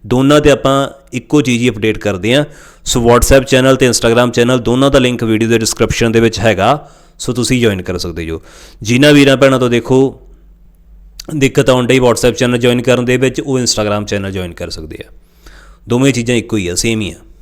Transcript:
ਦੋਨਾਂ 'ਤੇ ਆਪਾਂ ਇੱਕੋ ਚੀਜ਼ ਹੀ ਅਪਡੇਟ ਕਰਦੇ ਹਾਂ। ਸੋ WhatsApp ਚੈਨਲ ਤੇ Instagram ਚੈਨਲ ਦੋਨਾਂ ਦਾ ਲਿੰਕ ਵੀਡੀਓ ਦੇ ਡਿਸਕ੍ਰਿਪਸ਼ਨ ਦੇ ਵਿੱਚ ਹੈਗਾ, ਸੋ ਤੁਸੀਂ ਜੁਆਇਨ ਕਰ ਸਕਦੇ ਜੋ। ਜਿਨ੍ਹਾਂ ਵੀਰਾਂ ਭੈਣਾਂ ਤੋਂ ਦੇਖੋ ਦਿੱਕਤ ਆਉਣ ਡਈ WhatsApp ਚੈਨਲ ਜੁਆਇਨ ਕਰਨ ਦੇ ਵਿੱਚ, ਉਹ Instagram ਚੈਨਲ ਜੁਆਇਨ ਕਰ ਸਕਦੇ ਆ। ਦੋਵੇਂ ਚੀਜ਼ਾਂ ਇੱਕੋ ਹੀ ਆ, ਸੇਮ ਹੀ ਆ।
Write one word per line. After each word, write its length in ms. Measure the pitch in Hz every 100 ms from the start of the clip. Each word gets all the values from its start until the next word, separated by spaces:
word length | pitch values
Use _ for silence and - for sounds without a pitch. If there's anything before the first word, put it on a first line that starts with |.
| 104
ਦੋਨਾਂ 340 | 123 135 147
'ਤੇ 100 | 143
ਆਪਾਂ 380 | 139 135 139 139 - _
ਇੱਕੋ 280 | 127 - 151
ਚੀਜ਼ 220 | 127 120
ਹੀ 80 | 123
ਅਪਡੇਟ 280 | 107 110 104
ਕਰਦੇ 360 | 104 95 104
ਹਾਂ। 100 | 135 147 - - -
ਸੋ 160 | - 127
WhatsApp 440 | 117 120 - 135
ਚੈਨਲ 320 | 127 131 131 131
ਤੇ 120 | 127
Instagram 420 | 113 117 117 123
ਚੈਨਲ 280 | 120 120 127
ਦੋਨਾਂ 320 | 117 123 139
ਦਾ 80 | 135
ਲਿੰਕ 260 | 123 120
ਵੀਡੀਓ 240 | 113 110 113
ਦੇ 100 | 117
ਡਿਸਕ੍ਰਿਪਸ਼ਨ 540 | 110 - 110 - 117
ਦੇ 80 | 113
ਵਿੱਚ 180 | 113 101
ਹੈਗਾ, 520 | 113 95 104 147 - - _ _
ਸੋ 140 | -
ਤੁਸੀਂ 280 | 120 117 127
ਜੁਆਇਨ 220 | 117 98
ਕਰ 160 | 87 90
ਸਕਦੇ 260 | 90 82
ਜੋ। 180 | 82 82 - - - -
ਜਿਨ੍ਹਾਂ 300 | 104 123 147
ਵੀਰਾਂ 240 | 147 139 131
ਭੈਣਾਂ 220 | 135 131
ਤੋਂ 120 | 123
ਦੇਖੋ 500 | 120 113 131 131 - - - - _ - _ _ - - - - 151
ਦਿੱਕਤ 340 | 131 143 131
ਆਉਣ 160 | 127 123
ਡਈ 120 | 131
WhatsApp 360 | 123 113 127
ਚੈਨਲ 240 | 113 123 123
ਜੁਆਇਨ 240 | 123 123
ਕਰਨ 220 | 117 123
ਦੇ 120 | 123 127
ਵਿੱਚ, 240 | 131 131
ਉਹ 180 | 139 131
Instagram 460 | 120 - 107 104
ਚੈਨਲ 280 | 104 101 98
ਜੁਆਇਨ 200 | 95 87
ਕਰ 180 | 85 85
ਸਕਦੇ 280 | - 80 - -
ਆ। 20 | - _ _ - - - - -
ਦੋਵੇਂ 240 | 120 139
ਚੀਜ਼ਾਂ 240 | 120 117 120
ਇੱਕੋ 200 | - 110
ਹੀ 120 | 87
ਆ, 60 |
ਸੇਮ 260 | 90 117 110
ਹੀ 100 | 95
ਆ। 60 | - - -